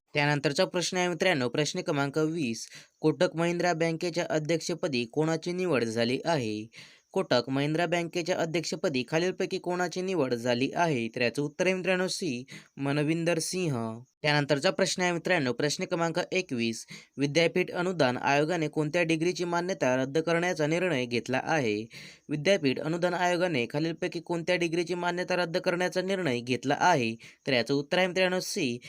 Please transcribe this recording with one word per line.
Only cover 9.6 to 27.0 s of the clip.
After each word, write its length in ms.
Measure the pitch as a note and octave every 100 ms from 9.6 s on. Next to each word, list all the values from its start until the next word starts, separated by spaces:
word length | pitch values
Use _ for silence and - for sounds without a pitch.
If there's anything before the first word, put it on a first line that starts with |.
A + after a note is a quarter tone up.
| F3 F3 F3+ F#3
निवड 320 | F#3 F3 C3
झाली 360 | A#2+ B2 A#2+ C#3
आहे? 340 | - E3+ B2+ A2+
तर 120 | B2
याचं 220 | A#2 C#3+
उत्तर 240 | D3 - F#3
आहे 80 |
मित्रांनो 340 | F#3+ F3 F#3 F#3
सी, 360 | - E3+ A#2+ C3 - - -
मनविंदर 640 | C#3 D3 D3+ E3+ E3 D#3+
सिंह. 640 | - F#3 E3+ A#2+ A2+ A2+ - _
त्यानंतरचा 480 | D3+ D3 C#3 C#3 F#3
प्रश्न 320 | F#3+ F#3 F#3
आहे 100 | F3+
मित्रांनो, 400 | E3+ E3 F3 B2+
प्रश्न 320 | A#2+ D3 -
क्रमांक 360 | F#3 E3+ E3 E3 -
एकवीस, 540 | F#3 F#3 B2 A#2 A2+ - - - -
विद्यापीठ 540 | C#3+ D3+ E3 F3 E3+
अनुदान 460 | F3+ F3+ E3+ B2+ B2
आयोगाने 520 | - C#3+ D#3 F3 D3+
कोणत्या 340 | D#3 D3+ F3
डिग्रीची 420 | E3 D#3+ F3 D#3+
मान्यता 520 | F3 E3+ F3+ F#3+ C3 B2+
रद्द 220 | C3+ D#3+
करण्याचा 480 | D#3+ E3+ F3+ D#3 D3
निर्णय 400 | E3+ F#3 C3+ B2
घेतला 340 | A#2+ - C3
आहे? 400 | C#3 D#3+ A2+ G#2 A2+ - - - -
विद्यापीठ 520 | D3 D#3 G3 C#3 B2+
अनुदान 340 | D3+ E3+ F3
आयोगाने 520 | F3 F3+ F3 F3+ C3+ A#2
खालीलपैकी 540 | D3 E3 D#3+ F3+ E3+
कोणत्या 360 | E3+ E3+ E3 F3+
डिग्रीची 380 | E3+ E3+ E3+
मान्यता 420 | F3 F3 F3 F3+ F3
रद्द 200 | F3 F3
करण्याचा 460 | F#3 F3 F3+ F#3
निर्णय 380 | F#3 F#3+ D#3+ A#2+
घेतला 360 | A#2+ A#2+ C3 -
आहे? 340 | F3+ D3+